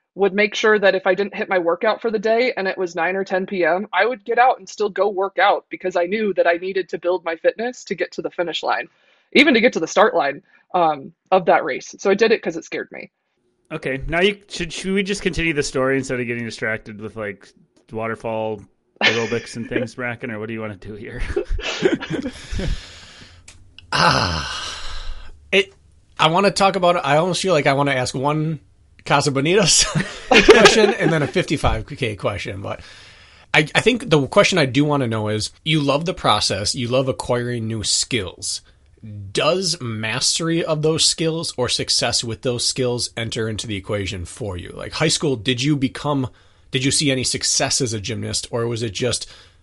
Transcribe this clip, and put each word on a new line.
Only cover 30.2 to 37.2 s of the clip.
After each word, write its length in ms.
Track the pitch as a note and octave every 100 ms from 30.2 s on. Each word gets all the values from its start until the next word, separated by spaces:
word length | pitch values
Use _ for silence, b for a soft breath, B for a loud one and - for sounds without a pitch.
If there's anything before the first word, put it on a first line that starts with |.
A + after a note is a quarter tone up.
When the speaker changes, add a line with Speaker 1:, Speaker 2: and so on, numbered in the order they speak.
| -
Speaker 3:
<laughs> 20 |
question 600 | A#3+ - A#3+ G#3 A3+ G#3 -
and 160 | D#3+
then 100 | D#3+
a 40 | C#3
fifty-five 580 | F#3 - D3+ B2 A2 -
K 300 | - A#2 G2+
question. 460 | B2 G2+ A2+ G2
But 200 | G#2 - B B B B B B B
I, 140 | D#3 D3+ E3+
I 60 |
think 280 | A3+ B3 -
the 160 | D3+ B2+
question 300 | G3+ F#3+ F3+
I 80 | C3
do 180 | B2 D3+
wanna 220 | C#3+ A#2+
know 200 | A2+ G#2+
is, 220 | G#2+ G#2 -
you 160 | D#3 D#3
love 240 | C#3+ D#3+ E3+
the 80 |
process, 600 | - C#3 G#2+ - G2 G#2 -
you 120 | A#2
love 200 | B2+ C3
acquiring 600 | B2+